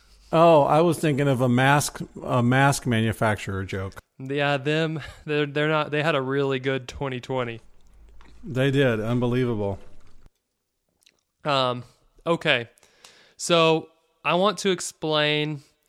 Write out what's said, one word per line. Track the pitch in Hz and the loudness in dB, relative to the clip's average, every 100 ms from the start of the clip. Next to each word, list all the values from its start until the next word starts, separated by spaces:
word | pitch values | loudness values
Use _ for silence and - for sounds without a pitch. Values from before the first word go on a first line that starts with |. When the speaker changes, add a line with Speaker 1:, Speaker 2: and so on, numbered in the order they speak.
| _ _ _ | _ _ _
Speaker 1:
Oh, | 165 170 160 | 4 8 8
I | 139 151 | 6 4
was | 175 156 | 4 2
thinking | 165 131 143 | 0 2 2
of | 127 | 2
a | 127 | 2
mask, | 120 135 143 - - - - | 4 4 4 0 -6 -12 -12
a | - 131 | -2 0
mask | 120 127 139 135 135 | 2 4 4 2 0
manufacturer | 113 113 104 113 104 - 98 | 0 0 0 0 -2 -4 -8
joke. | 95 101 95 - - - | -6 -8 -10 -12 -20 -16
Speaker 2:
Yeah, | 135 143 143 143 | -8 -2 0 -2
them, | 131 151 160 160 - - | -2 -2 -2 -6 -10 -14
they're, | - 147 147 | -6 -4 -2
they're | 143 151 | -2 0
not, | 156 147 | 0 -2
they | 147 | -2
had | 151 147 | 0 0
a | |
really | 131 139 139 135 | -2 -2 -2 -2
good | 135 135 127 | -2 -4 -6
twenty | - 139 127 | -8 -8 -8
twenty. | - 131 120 113 - - - - - - - - | -6 -6 -6 -8 -16 -20 -20 -20 -20 -20 -20 -18
Speaker 1:
They | 214 123 135 | -8 -2 0
did. | 139 135 110 | 2 2 0
Unbelievable. | 110 123 120 123 123 110 101 95 - - - - - _ _ _ _ _ _ _ _ _ _ _ 151 | -2 -2 0 0 0 -2 -4 -6 -10 -16 -18 -20 -20 _ _ _ _ _ _ _ _ _ _ _ -4
Speaker 2:
Um, | 139 127 123 120 _ _ _ - | 0 0 -4 -10 _ _ _ -4
okay. | 170 165 127 117 _ _ _ - - _ - | -2 0 0 -2 _ _ _ -20 -20 _ -10
So | - 170 160 160 - _ _ _ 143 | 0 4 4 2 -2 _ _ _ -2
I | |
want | 170 196 185 | 0 0 0
to | 202 | -2
explain | 180 - - 160 151 147 151 151 147 - _ | -2 -6 -8 -2 0 0 0 -2 -6 -12 _